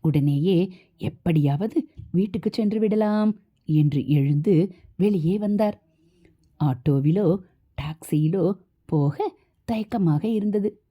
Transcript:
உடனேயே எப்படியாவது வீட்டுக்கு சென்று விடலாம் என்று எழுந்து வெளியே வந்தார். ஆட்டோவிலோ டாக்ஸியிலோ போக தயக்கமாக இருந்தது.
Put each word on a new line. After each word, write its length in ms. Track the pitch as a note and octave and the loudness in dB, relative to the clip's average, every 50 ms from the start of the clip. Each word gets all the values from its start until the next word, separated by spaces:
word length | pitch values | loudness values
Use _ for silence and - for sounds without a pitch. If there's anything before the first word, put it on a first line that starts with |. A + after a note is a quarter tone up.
உடனேயே 720 | - D#3+ C#3+ D3 C#3 C#3+ C#3+ C#3+ D3+ F#3 F#3+ E3 F#3 F#3+ F#3 - _ _ _ _ | 0 2 2 2 2 2 0 2 2 2 2 2 0 -2 -6 -16 _ _ _ _
எப்படியாவது 880 | - D#3+ - - _ F3+ E3 D#3 D3 C#3+ C#3 C#3+ G3+ A3 - E4 - - _ - - - | -8 -8 -8 -4 _ 0 2 2 2 2 0 0 -4 -2 -4 -4 -6 -6 _ -20 -18 -4
வீட்டுக்கு 400 | - E3+ G3 G#3+ F#3 G#3+ - G#3+ - | -2 -2 -2 -2 -4 -6 -6 -4 -4
சென்று 280 | - A3 G#3 G#3+ A3 | -2 -2 -2 0 0
விடலாம் 600 | A3 G#3+ G#3 G#3+ G#3+ G#3 G#3 G#3+ G#3+ G#3+ G#3+ - _ _ _ _ _ | 0 0 0 0 0 0 0 0 0 0 -2 -4 _ _ _ _ _
என்று 440 | - D#3 D3+ D3+ D3 C#3 C#3+ - - | 0 2 2 2 2 2 -2 0 0
எழுந்து 680 | D3 D3 C#3 C#3 D3 D3 D3+ G#3 G3 D3+ F3+ F#3+ - _ _ - _ | 2 2 2 2 0 0 2 2 2 2 2 0 -4 _ _ -20 _
வெளியே 420 | - F3+ G#3 G#3 F#3 D3+ E3 F#3+ G#3+ | -2 0 0 0 0 0 0 -2 -2
வந்தார். 440 | G#3 G#3 G#3 G3+ G#3+ G#3 - - _ _ _ _ _ _ _ _ _ _ _ _ _ _ _ _ D3 | -2 -2 0 0 0 -2 -2 -6 _ _ _ _ _ _ _ _ _ _ _ _ _ _ _ _ -2
ஆட்டோவிலோ 760 | D3 B2+ - - D#3 C#3+ C#3 C3+ D3+ D#3+ G3+ G#3+ D#3+ F3 G3 F#3 _ _ _ _ _ _ - C3+ | -2 -2 0 0 0 2 2 2 2 2 2 2 2 0 0 -4 _ _ _ _ _ _ -12 -10
டாக்ஸியிலோ 760 | D3+ D#3 _ - - - D3+ D3+ D#3 E3+ G3 - F3+ G3 F#3 _ _ _ _ _ | -10 -12 _ -8 -4 -2 0 0 0 0 0 0 -2 -2 -4 _ _ _ _ _
போக 500 | - - D3+ C#3+ C#3+ D3 - G#4 F#4+ - _ _ _ _ _ _ | -4 -2 0 0 0 -2 -2 -6 -6 -6 _ _ _ _ _ _
தயக்கமாக 640 | - A#3 A3 A3 - - A#3 G3 E3 D3+ D3+ D#3 A3 | -6 -6 -6 -6 -6 -4 -2 0 0 0 0 -2 -2
இருந்தது. 540 | A3+ G#3+ G3+ G#3 G3+ G#3 G3 G#3+ - _ _ _ | -2 -2 -2 -2 -2 -2 -2 -4 -6 _ _ _